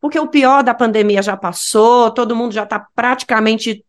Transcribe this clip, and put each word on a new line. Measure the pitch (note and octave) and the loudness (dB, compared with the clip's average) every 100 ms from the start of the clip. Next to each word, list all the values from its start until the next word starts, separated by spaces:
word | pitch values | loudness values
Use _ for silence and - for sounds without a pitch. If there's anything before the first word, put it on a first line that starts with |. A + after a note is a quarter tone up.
Porque | D4 D#4 | -4 -4
o | D#4 | 0
pior | D4 C4 C#4 | 2 4 4
da | B3 | 2
pandemia | A#3 A#3 G#3+ G#3 G3+ | 0 0 2 2 0
já | G3 G3 | -2 -4
passou, | F#3+ F3+ - A3 A3+ B3 A3+ | -8 -8 -2 2 4 4 2
todo | A3+ A#3 A#3 | 0 -4 -4
mundo | A#3+ | -4
já | G#3 G#3 | -6 -6
tá | G#3 - | -8 -8
praticamente | - A#3+ A3 - A3+ A3 A3 A#3 G#3+ | -4 -2 -4 -2 0 0 0 -4 -8